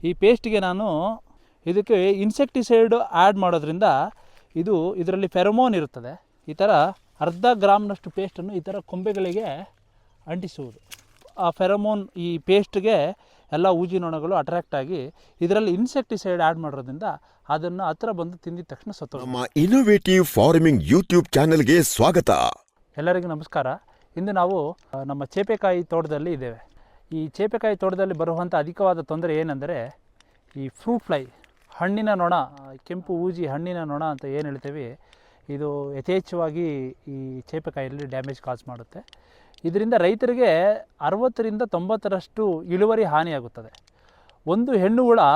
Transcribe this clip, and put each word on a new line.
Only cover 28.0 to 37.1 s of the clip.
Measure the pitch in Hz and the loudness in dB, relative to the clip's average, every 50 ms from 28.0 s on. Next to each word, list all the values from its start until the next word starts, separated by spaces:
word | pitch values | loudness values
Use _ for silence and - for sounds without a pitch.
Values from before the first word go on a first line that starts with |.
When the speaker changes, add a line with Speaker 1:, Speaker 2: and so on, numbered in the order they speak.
| 196 190 185 | -2 -2 -2
Speaker 1:
ಬರುವಂಥ | 151 165 170 165 165 175 175 180 | -4 -2 -4 -2 -4 -4 -2 -2
ಅಧಿಕವಾದ | 165 151 151 175 - 202 190 180 165 | -2 -2 -2 -4 0 0 2 2 0
ತೊಂದರೆ | 156 _ 156 156 170 175 156 | -4 _ -6 -6 -4 -2 -2
ಏನೆಂದರೆ | 151 160 160 147 135 135 151 175 139 117 127 - _ _ _ _ _ _ _ _ _ _ _ _ | -2 -2 -4 -6 -8 -8 -8 -8 -8 -8 -10 -14 _ _ _ _ _ _ _ _ _ _ _ _
ಈ | 139 139 131 | -12 -12 -12
ಫ್ರೂಟ್ | - _ - 226 240 233 - | -12 _ -6 -4 -4 -4 -2
ಫ್ಲೈ, | - 170 147 131 123 _ _ _ _ _ _ _ _ - | -4 -4 -4 -4 -8 _ _ _ _ _ _ _ _ -10
ಹಣ್ಣಿನ | - 170 185 202 214 220 214 208 | -6 -4 -2 -2 -2 0 0 0
ನೊಣ, | 185 175 170 180 | 0 0 0 0
ಆ, | 170 135 127 139 143 139 135 135 135 _ - | 0 -2 -4 -8 -18 -20 -20 -20 -20 _ -12
ಕೆಂಪು | 175 180 180 - 185 170 | -12 -12 -8 -6 -6 -4
ಹೂಜಿ | 170 185 180 170 175 147 | -4 -4 -4 -4 -6 -6
ಹಣ್ಣಿನ | 135 147 165 180 180 175 165 | -4 -6 -6 -6 -6 -8 -6
ನೊಣ | 151 143 147 156 | -6 -6 -6 -4
ಅಂತ | 160 151 131 - | -6 -6 -6 -8
ಏನು | 139 135 147 151 147 | -8 -6 -6 -6 -6
ಹೇಳ್ತೇವೆ, | 139 139 _ 139 143 156 135 117 123 - _ _ - _ _ _ _ _ _ _ | -8 -10 _ -12 -12 -10 -12 -12 -14 -18 _ _ -20 _ _ _ _ _ _ _
ಇದು | 143 139 147 147 143 143 143 139 143 | -10 -8 -6 -6 -6 -6 -8 -8 -8
ಯಥೇಚ್ಛವಾಗಿ | 135 131 - 180 190 180 - - 175 170 160 151 165 175 165 147 139 131 127 131 _ _ | -10 -4 -2 -2 -2 -2 -4 -4 -4 -4 -2 -2 -4 -4 -4 -4 -6 -8 -8 -12 _ _
ಈ | - | -14